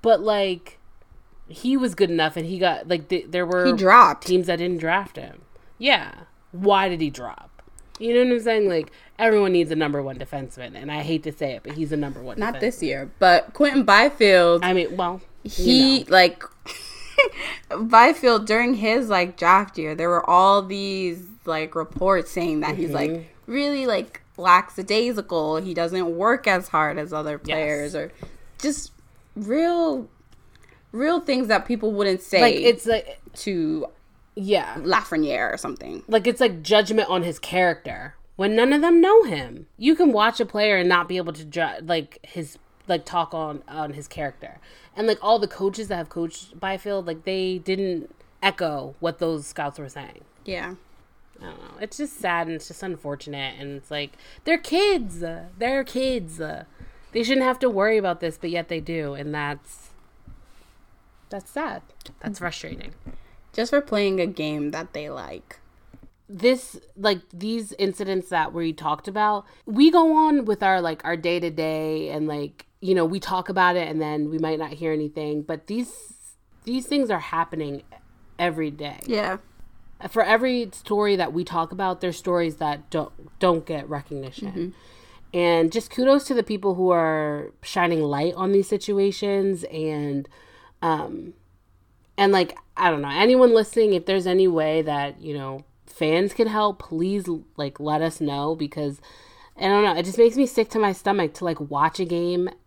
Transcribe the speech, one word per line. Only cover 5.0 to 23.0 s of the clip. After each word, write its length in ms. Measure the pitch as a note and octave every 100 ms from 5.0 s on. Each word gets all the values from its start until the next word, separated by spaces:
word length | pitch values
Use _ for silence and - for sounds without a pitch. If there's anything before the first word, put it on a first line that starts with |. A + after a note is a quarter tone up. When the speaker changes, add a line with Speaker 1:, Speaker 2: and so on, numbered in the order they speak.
| G3 -
Speaker 1:
him. 260 | B2 - - - - -
Yeah. 340 | B3+ A3+ - - E3+ _ _
Why 360 | F3 G3 G3 G3
did 120 | E3+
he 100 | D#3
drop? 520 | C3 A#2+ - - - - - - -
You 160 | A3+
know 100 | A#3+
what 80 | B3 A#3+
I'm 20 |
saying? 260 | A3+ A3 G3+
Like, 220 | E3+ D#3 - - -
everyone 340 | A3+ G#3 G3
needs 180 | F3+ D#3
a 60 | D#3
number 260 | D3+ C#3+
one 160 | C3+ C3
defenseman, 560 | C3+ C#3+ C3 C3 B2
and 160 | - C#3
I 120 | D3+
hate 200 | D3 D#3+
to 80 | D#3
say 200 | C#3+ C#3
it, 100 | A#2+
but 100 | -
he's 200 | D3+ D3+
a 40 | D3+
number 260 | C#3+ B2
one 160 | B2+ -
Speaker 2:
Not 160 | G#3+
Speaker 1:
defenseman. 60 | A#3+
Speaker 2:
this 220 | A3 -
year, 280 | D#3+ C#3 C3+ -
but 340 | F#3 F3 -
Quentin 300 | - C#4+ C#4
Byfield, 800 | G#3+ G3+ C#4 C#4+ G#3 F#3 E3+ E3+
Speaker 1:
I 80 | F3+
mean, 240 | F#3 E3+ F3+
well, 240 | F3 F#3 - -
you 60 | G#3+
Speaker 2:
he, 480 | - F#3 B3+ C4+ C4+
Speaker 1:
know. 40 | -
Speaker 2:
like, 340 | F#3 F3+ E3+ - - - - - - -
<laughs> 680 | - C5 - - - - E3+
Byfield, 680 | A3+ A3+ B3+ D4+ B3+ A3+ G#3+
during 280 | A3 A#3+
his, 340 | A#3+ A3 A#3 A#3
like, 280 | F#3+ F3+ -
draft 420 | E3+ F#3+ G3+ -
year, 160 | D#3
there 140 | D3+ E3+
were 200 | E3+ -
all 340 | F3 F#3+ G3+
these, 600 | F#3+ G3 G3 F#3+ F3+ E3+ F3+ A3
like, 300 | - D#3+ D#3
reports 560 | E3 D#3+ - F#3 F#3+ -
saying 300 | - E3+ D3+
that 160 | D3+ F#3
he's, 140 | D#3+
like, 200 | D3